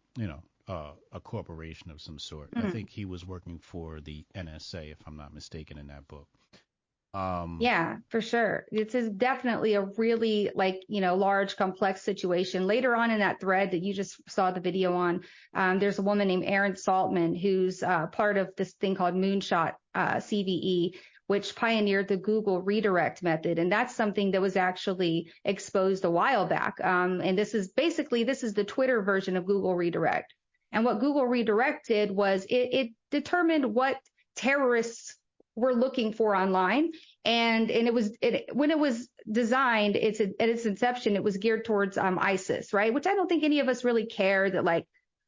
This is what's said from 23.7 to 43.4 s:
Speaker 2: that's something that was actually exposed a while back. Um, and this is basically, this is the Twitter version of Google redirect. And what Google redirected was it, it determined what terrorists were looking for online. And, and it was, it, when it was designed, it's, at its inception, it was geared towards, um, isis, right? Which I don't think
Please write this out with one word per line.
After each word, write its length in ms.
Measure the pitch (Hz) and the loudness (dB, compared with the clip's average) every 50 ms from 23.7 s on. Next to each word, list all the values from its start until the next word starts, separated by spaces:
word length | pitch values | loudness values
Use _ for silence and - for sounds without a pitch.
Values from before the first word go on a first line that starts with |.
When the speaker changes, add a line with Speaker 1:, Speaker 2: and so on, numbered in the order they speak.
Speaker 2:
that's 220 | 202 220 247 240 - | 2 2 0 -2 -2
something 340 | - 220 208 190 214 196 196 | -2 -2 0 0 0 0 2
that 100 | 185 185 | 2 2
was 160 | 190 190 190 | 2 2 2
actually 760 | 196 185 185 185 - - 208 185 185 180 170 165 170 165 - - _ - | 2 2 0 0 -2 -4 -4 -2 0 0 2 0 0 -2 -6 -12 _ -4
exposed 600 | 202 196 - - - - 196 190 190 190 180 185 | -4 -4 -4 -4 -2 0 2 2 2 2 2 0
a 60 | 170 170 170 | 0 2 2
while 260 | 208 269 262 208 180 | 2 2 2 2 2
back. 340 | 165 165 - - - - - | 0 0 0 0 -2 -4 -2
Um, 400 | - 185 185 180 180 180 185 180 | 0 2 2 2 2 2 0 0
and 160 | 147 190 185 | 0 0 2
this 180 | 202 208 202 - | 0 0 0 -2
is 180 | 214 190 190 | -4 -4 -2
basically, 500 | - - 311 339 311 - 269 - 240 233 | -2 0 0 0 0 -2 -2 0 0 0
this 220 | 226 254 277 - 254 | 2 0 0 -2 -4
is 100 | 220 196 | -4 -2
the 160 | 208 202 - - | -2 -2 -2 0
Twitter 280 | 277 262 262 254 220 | 0 2 2 2 2
version 340 | 190 202 196 190 190 196 185 | 2 2 0 0 0 -2 -2
of 100 | 185 180 | -2 0
Google 280 | 190 202 196 190 185 180 | 0 0 0 0 0 0
redirect. 580 | 175 175 170 170 165 165 117 85 - - - _ _ _ _ _ _ _ - | 0 0 0 0 0 0 0 0 -2 -4 -8 _ _ _ _ _ _ _ -4
And 120 | - 214 226 | -2 0 2
what 160 | 240 226 208 | 2 2 0
Google 260 | 254 294 277 285 254 | 0 0 2 2 2
redirected 880 | 240 247 240 214 220 202 214 254 302 294 - - - 226 208 208 196 | 2 2 0 2 2 2 2 2 0 -2 -4 -2 0 2 2 2 0
was 320 | 196 196 202 196 196 190 190 | 2 2 2 2 2 0 0
it, 240 | - 247 247 247 247 - 269 | 0 0 0 0 2 0 0
it 80 | 254 233 - _ _ - | -2 -2 -6 _ _ -4
determined 640 | 285 294 294 - 359 349 349 330 320 302 262 220 208 | -4 -4 -2 0 0 2 2 4 2 2 2 2 0
what 240 | 247 262 269 262 - _ _ _ _ _ _ - | 0 0 0 -2 -4 _ _ _ _ _ _ -10
terrorists 800 | - - 262 285 285 269 247 240 226 226 233 226 - - - - _ _ _ _ _ _ _ - | -2 0 2 2 4 4 2 2 2 0 -2 -6 -12 -18 -20 -20 _ _ _ _ _ _ _ -6
were 180 | 220 247 262 247 | -2 0 2 2
looking 380 | 233 254 262 262 262 220 220 | 2 2 0 0 0 -2 -2
for 220 | 214 - 220 214 196 | 0 0 2 2 2
online. 560 | 190 190 196 185 185 185 180 220 285 330 330 - - - - - _ - | 2 2 2 2 2 2 2 2 2 0 0 -2 -8 -16 -20 -12 _ 0
And, 460 | 214 233 233 233 233 226 226 226 214 | 2 2 4 4 4 4 2 2 2
and 180 | - 233 233 240 | 2 2 2 2
it 40 | |
was, 240 | 226 247 208 208 - - | 2 2 0 -2 -2 0
it, 320 | 226 233 196 - - - - | 0 0 0 0 -4 -2 0
when 160 | 240 294 302 | 2 2 4
it 80 | 320 294 | 4 4
was 300 | 302 285 226 233 247 - _ - - - | 2 2 0 -2 -6 -12 _ -16 -8 -2
designed, 640 | 214 240 240 214 247 262 277 240 226 214 208 208 196 | 0 0 2 2 2 2 4 4 4 4 2 2 2
it's, 240 | - - 220 214 - | 2 2 0 2 0
at 140 | 214 190 196 - 233 226 | -2 -2 0 0 0 2
its 160 | 240 233 233 | 2 0 0
inception, 520 | 214 190 - 247 247 247 247 - 226 202 | -2 -2 0 0 0 0 0 0 0 0
it 80 | 190 - | 2 0
was 140 | 208 190 190 | 0 -2 0
geared 260 | 220 226 220 220 226 | 0 0 0 0 0
towards, 340 | - 214 202 202 196 196 220 | 0 0 2 0 0 0 0
um, 200 | 196 185 180 - | 0 0 2 2
isis, 520 | - 196 196 190 - - 123 - - - | 0 0 0 0 -2 -2 -4 -4 -4 -2
right? 220 | - 196 214 226 226 | 0 2 2 2 0
Which 120 | 294 - | 0 0
I 80 | 370 403 | 0 0
don't 140 | 403 359 370 | 2 2 2
think 140 | 349 294 | 0 2